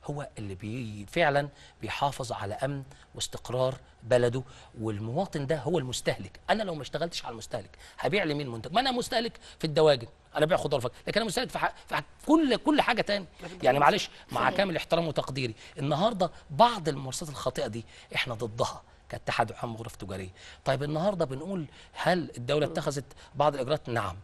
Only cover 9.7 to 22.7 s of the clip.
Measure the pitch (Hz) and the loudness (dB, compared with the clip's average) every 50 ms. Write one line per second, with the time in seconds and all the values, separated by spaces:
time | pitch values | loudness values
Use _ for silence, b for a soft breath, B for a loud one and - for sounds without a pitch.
9.7 | 147 156 160 156 143 127 117 - - _ - - - 147 151 160 180 151 - 151 | 4 6 8 8 8 6 2 -10 -14 _ -20 -8 0 2 2 4 4 2 2 0
10.7 | 151 135 113 123 B B B - 156 202 226 180 160 - 262 156 - - - 180 | 0 0 0 -2 B B B 0 0 0 0 0 0 -2 -2 -2 -2 -2 -2 -2
11.7 | - - - - 156 147 147 - - - - - 294 320 320 269 233 185 - 294 | -2 -6 -10 -4 -4 -4 -4 -4 -16 -12 2 4 6 6 6 6 4 4 4 4
12.7 | 302 269 - - 247 208 170 - 202 196 185 - - - - - - - 139 131 | 4 4 4 4 2 0 2 0 -2 -4 -4 -8 -16 -16 -14 -14 -10 2 4 4
13.7 | 127 143 143 151 190 190 - - B B B B 127 120 120 131 185 185 196 196 | 6 8 6 6 6 4 0 -4 B B B B -2 2 2 2 2 2 0 0
14.7 | 165 147 - - 170 170 170 160 139 - 143 - 135 139 131 120 110 B B B | 0 -4 0 0 0 0 2 0 -2 -2 -4 -4 -4 -4 -4 -4 -6 B B B
15.7 | B - 139 143 156 139 185 226 247 185 185 160 B B B B 147 139 220 240 | B -4 -2 0 2 2 2 0 2 2 0 -2 B B B B 6 6 6 6
16.7 | 233 208 160 156 143 139 139 131 127 - 180 151 139 - - 131 - - 120 117 | 6 2 -2 -2 -2 -2 -6 -8 -8 -8 -8 -8 -10 -4 -4 -4 -2 -2 -4 -4
17.7 | 107 117 107 B B B B B - - - 135 120 107 120 110 101 120 127 - | -6 -8 -10 B B B B B -4 -4 -2 -2 -4 -6 -6 -6 -2 -2 -2 -2
18.7 | - - - b b b b - - - - - - - 120 107 - - - 120 | -2 -10 -16 b b b b -12 -12 -8 -6 -4 2 2 2 2 2 -8 -8 -8
19.7 | 113 110 113 - - - 107 95 98 95 95 90 B B B B B B - - | -8 -8 -10 -12 -12 -12 -10 -10 -8 -8 -10 -12 B B B B B B 0 0
20.7 | 135 135 143 147 151 156 165 208 202 175 165 131 131 131 156 185 196 185 156 135 | 0 0 0 -2 -2 0 0 0 2 0 -2 -2 -2 -8 -6 -6 -6 -6 -6 -8
21.7 | B B B B B - - - 180 180 147 - - - 120 123 143 151 151 - | B B B B B -2 2 2 2 2 0 -4 -8 -8 -2 0 2 2 2 2